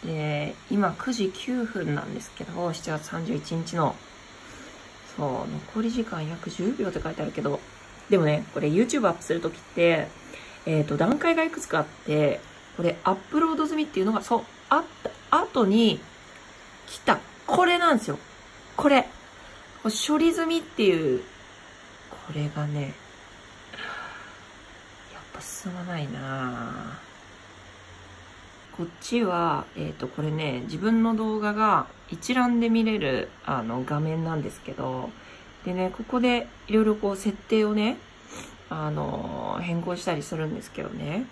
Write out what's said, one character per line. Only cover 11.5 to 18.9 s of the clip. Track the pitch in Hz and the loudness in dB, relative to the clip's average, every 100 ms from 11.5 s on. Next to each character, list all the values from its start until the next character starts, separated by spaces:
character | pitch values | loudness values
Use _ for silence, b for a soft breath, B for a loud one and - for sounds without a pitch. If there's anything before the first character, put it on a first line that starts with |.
く | - | -2
つ | - | -2
か | 160 | 0
あ | |
っ | 147 | -2
て、 | - - 151 147 - - - - - | -6 0 4 4 2 -8 -20 -14 0
こ | |
れ | 170 - | 0 2
ア | - | 0
ッ | 190 | 0
プ | - 302 | 0 2
ロ | 330 | 2
ー | 311 | 2
ド | 302 | 0
済 | 311 | 0
み | |
っ | 302 | -2
て | - | 0
い | |
う | 190 | 2
の | |
が、 | 220 | 0
そ | - 233 | 2 0
う、 | - - - | 0 -18 2
あ | 285 | 2
っ | 330 - - - - | 2 -10 -12 -12 2
た | 311 | 2
後 | 392 269 202 | 4 2 4
に | 214 226 156 - - - - - - - - - | 6 6 2 -8 -20 -20 -20 -20 -20 -20 -20 -18
来 | - | -6
た。 | - - - - - | 0 0 -2 -14 0
こ | - 359 | 4 6
れ | 349 | 6
な | 339 | 6
ん | 262 | 4
で | - | 0
す | |
よ。 | 143 - - - - - - | -8 -10 -20 -20 -20 -10 2
こ | |
れ。 | 294 | 6